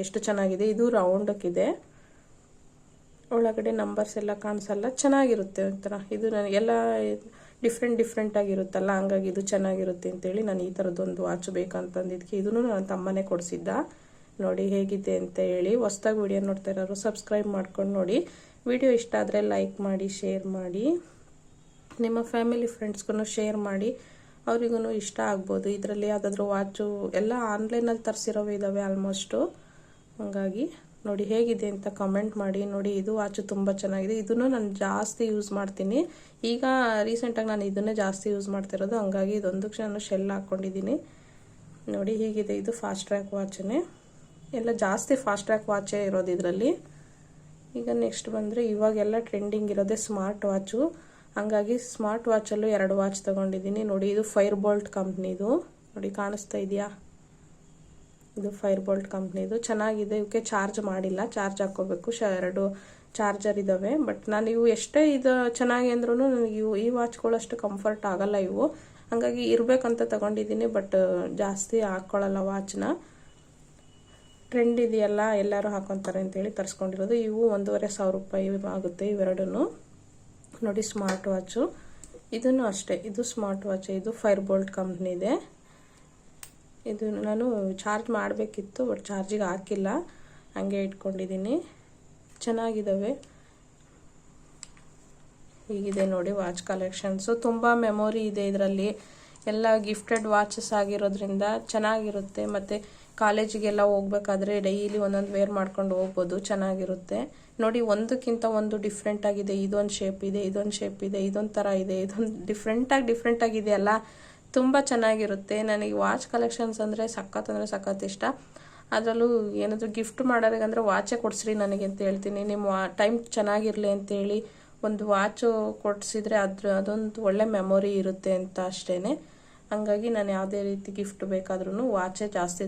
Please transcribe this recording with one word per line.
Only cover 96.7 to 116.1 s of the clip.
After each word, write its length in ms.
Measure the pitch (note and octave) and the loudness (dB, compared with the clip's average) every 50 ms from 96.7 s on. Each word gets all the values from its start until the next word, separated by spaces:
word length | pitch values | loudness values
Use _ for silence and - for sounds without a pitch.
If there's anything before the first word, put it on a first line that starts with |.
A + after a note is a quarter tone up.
ಕಲೆಕ್ಷನ್ಸು. 640 | F#3+ F#3 F#3 F#3 F#3+ - - G3 F#3+ F#3+ - A#3 A#3 A#3 - | -2 -2 -2 -4 -4 -4 -4 -2 -2 -2 0 0 0 2 2
ತುಂಬ 200 | A#3+ A#3 A3+ A#3+ A#3+ A#3+ A#3+ A#3 | 0 2 4 4 4 4 6 4
ಮೆಮೊರಿ 380 | G#3+ G#3 G#3 G#3+ G#3+ A3 A3+ A3 G#3+ | 2 2 2 2 0 0 0 -2 -2
ಇದೆ 140 | G3+ G3+ G3 G3 | -2 0 0 0
ಇದರಲ್ಲಿ. 380 | G3 G3 G3 G3 G3 F#3+ G3 G#3 G#3+ - - - - - - - - - - A3 G#3+ | 2 2 2 2 2 0 0 -2 -2 -6 -10 -18 -20 -20 -20 -20 -20 -8 -4 -2 0
ಎಲ್ಲ 140 | A3 A3+ A3+ A3 A3 G#3 G#3 | 2 4 4 4 4 4 0
ಗಿಫ್ಟೆಡ್ 380 | G#3+ G#3 - - A#3 A3 G#3+ G#3+ G#3 | -4 -4 -2 0 0 0 2 4 4
ವಾಚಸ್ 380 | G#3 G#3 G#3 - A3+ G#3+ - A3+ G#3 | 4 4 2 -2 -6 -4 0 0 2
ಆಗಿರೋದ್ರಿಂದ 640 | G3+ G3+ G#3 G3+ G3+ G3 G3 G3+ G3+ G3 G3 G3 G3+ G#3 A3 A3+ - - - | 2 2 2 0 0 0 0 0 -2 -2 0 0 2 0 0 -2 -4 -2 -2
ಚೆನ್ನಾಗಿರುತ್ತೆ. 720 | A3 G#3+ G#3+ A3 A3 G#3+ G#3 G3+ G3+ G3 G3 - G#3+ G#3 G#3 G#3 | 0 2 2 2 2 0 -2 -4 -4 -6 -6 -6 -4 -4 -2 -2
ಮತ್ತು 200 | G3 G3 - G#3 G#3 - - - - - - - - A3+ | -4 -4 -4 -4 -6 -6 -10 -18 -20 -20 -18 -2 2 4
ಕಾಲೇಜಿಗೆಲ್ಲ 600 | G#3 G#3 G#3+ A3 G#3+ - G#3+ G#3+ G#3 G#3 G#3 G3+ G3+ G3+ | 4 4 4 2 0 -2 0 0 2 4 6 6 6 6
ಹೋಗ್ಬೇಕಾದ್ರೆ 640 | G3 G3 G3 G3+ G3+ G3+ - G3 G3 G3 G3+ G#3 G3+ F#3+ | 4 2 0 0 0 0 0 0 0 0 0 0 2 2
ಡೈಲಿ 320 | F#3+ G3 G3+ G#3 G3+ G#3 G#3 G3+ | 2 0 0 0 0 0 0 0
ಒಂದೊಂದು 260 | G3+ G3 G3 G3+ G3 G3+ | 2 2 0 0 0 2
ವೇರ್ 160 | G3 G3+ G3+ G3+ G3 | 2 2 2 2 0
ಮಾಡ್ಕೊಂಡು 360 | F#3+ F#3+ - G3 G3 F#3+ F#3 F#3 | -2 0 0 -2 0 0 2 0
ಹೋಗ್ಬೋದು, 360 | F#3+ F#3+ F#3+ F#3 F3+ F3 F3+ G3 F#3+ - | 0 0 0 -2 -2 0 -2 -2 -2 -2
ಚೆನ್ನಾಗಿರುತ್ತೆ. 720 | G#3 G3 F#3+ F#3+ F#3+ F#3+ F#3 F#3+ F#3 F3+ - - G3 A3 C4 D#4 - - - - - - A3 | 0 0 0 0 0 -2 -2 -2 -4 -4 -4 -4 -4 -4 -4 -6 -10 -16 -20 -12 -4 0 0
ನೋಡಿ 180 | A3 A3+ A#3+ A#3 A3 G3+ | 2 2 2 2 4 2
ಒಂದಕ್ಕಿಂತ 520 | G#3 A3 A#3 B3+ B3+ - A#3+ A#3 A#3 A#3 A3+ A3 G#3+ | 2 2 0 -2 -2 0 0 0 0 2 2 2 2
ಒಂದು 160 | G#3+ G#3+ G#3+ G#3 G3+ | 0 0 -2 -2 -2
ಡಿಫ್ರೆಂಟ್ 380 | G#3 G#3 - - G#3 G#3 G#3 G#3 G#3 | -4 -4 -4 -4 -4 -2 0 0 0
ಆಗಿದೆ. 240 | G3+ G3+ G3+ G3+ G3 G3 G3 | 0 0 -2 -2 -2 0 0
ಇದೊಂದು 280 | F#3+ G3+ G#3 G#3 G3+ - - | 0 2 0 0 0 -2 -2
ಶೇಪ್ 240 | G3 G3 F#3+ - G3 G3 | -2 -4 -2 -2 -4 -2
ಇದೆ, 120 | F#3+ G3+ G3+ G3 | -2 -2 -2 -2
ಇದೊಂದು 260 | F#3+ G3+ G3+ G#3 G3+ - | -2 -2 -2 -2 -2 -4
ಶೇಪ್ 240 | G#3 G3+ G3+ - G3+ G3 | -4 -6 -4 -4 -4 -4
ಇದೆ, 120 | G3 G3 G3 G3 | -2 0 0 0
ಇದೊಂದು 240 | G3 G#3 G#3+ G#3 - G#3 | 0 -2 -2 0 0 0
ಥರ 80 | G3+ G3+ G3 F#3+ F#3+ | 2 2 2 2 0
ಇದೆ, 140 | G3 F#3 F#3+ F#3+ | 0 -2 -2 -2
ಇದೊಂದು 280 | G3 G3+ G#3 A#3 A3 G#3+ - F3+ G#3+ | -2 -2 -2 -2 -2 -2 -4 -4 -4
ಡಿಫ್ರೆಂಟಾಗಿ 560 | G#3+ - - A3 A3 A#3+ B3+ B3+ C4+ C#4 B3+ A#3 | -4 -2 -2 0 0 0 2 4 4 4 4 2
ಡಿಫ್ರೆಂಟಾಗಿ 480 | A#3 A#3 - A#3 A#3 A#3 A#3 A3+ A3 A3 G3+ | 0 2 2 2 2 4 2 2 2 0 2
ಇದೆಯಲ್ಲ, 280 | G#3+ G#3 G3 G3 G3+ G#3+ A3 A3 - - - - - - - - - - | 2 2 4 4 4 2 2 0 -6 -14 -20 -20 -20 -20 -20 -16 -2 2
ತುಂಬ 200 | C4 B3+ C4 C4+ C#4 C4+ - | 4 4 6 6 4 4 4
ಚೆನ್ನಾಗಿರುತ್ತೆ. 680 | B3+ A#3 A3+ A3 A3 G#3+ G#3 G3+ G3 G3 G3 - G#3 G#3+ A3 G#3+ | 2 4 4 4 4 2 2 0 -2 -4 -2 -2 -2 0 0 2
ನನಗೆ 240 | G#3 G#3 G#3 G#3+ G#3 G#3 G3 | 0 0 0 0 0 2 2
ವಾಚ್ 240 | G3 | 2